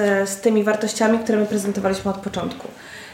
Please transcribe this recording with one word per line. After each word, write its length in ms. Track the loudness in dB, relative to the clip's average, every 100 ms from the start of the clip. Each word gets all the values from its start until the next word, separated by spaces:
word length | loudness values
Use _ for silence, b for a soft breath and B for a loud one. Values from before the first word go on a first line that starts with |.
| 2 2 0
z 60 | 0
tymi 220 | 2 4
wartościami, 560 | 2 0 0 2 2 2
które 180 | 2 2
my 80 | 2
prezentowaliśmy 680 | 0 -2 0 0 0 -2
od 60 | -4
początku. 500 | -4 -4 -6 -8 -14 -16 B B B